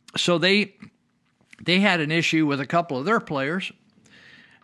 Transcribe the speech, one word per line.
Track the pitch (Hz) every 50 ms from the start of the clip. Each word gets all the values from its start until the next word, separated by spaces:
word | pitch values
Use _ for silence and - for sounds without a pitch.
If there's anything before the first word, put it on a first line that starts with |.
| _ - -
so | - - 180 175
they, | 160 165 185 196 208 196 202 - _ - - _ _ _ _ _ _ _ _ _ _ _ _ - - -
they | 160 175 190
had | 202 208 180 170
an | 151 147 160
issue | 165 156 - 165 160 156
with | 147 143 135
a | 143
couple | - 170 170 165 - 139 123
of | 139
their | 190 226 226
players, | - - 156 135 135 143 170 190 180 - - _ _ _ _ _ _ _ - - - - - - - _ _ _